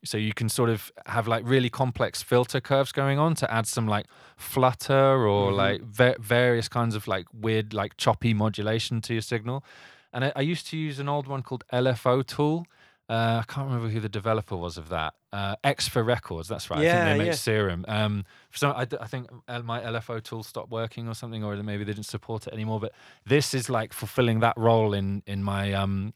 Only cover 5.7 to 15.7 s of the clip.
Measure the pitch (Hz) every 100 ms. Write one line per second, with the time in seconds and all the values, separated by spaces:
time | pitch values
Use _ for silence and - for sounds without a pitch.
5.7 | 101 117 104 123 - 110 120 123 117 113
6.7 | 123 117 107 107 95 87 117 110 110 107
7.7 | 107 101 - - 110 120 107 110 104 104
8.7 | 110 - 113 - 117 - 117 113 135 -
9.7 | - - - _ 123 135 139 147 170 -
10.7 | 160 156 135 143 147 135 139 127 123 -
11.7 | 123 131 120 127 127 139 - 147 165 170
12.7 | _ _ _ - 113 113 113 110 135 139
13.7 | 123 113 110 107 104 110 110 - 92 87
14.7 | 82 80 85 78 - _ 101 98 101 139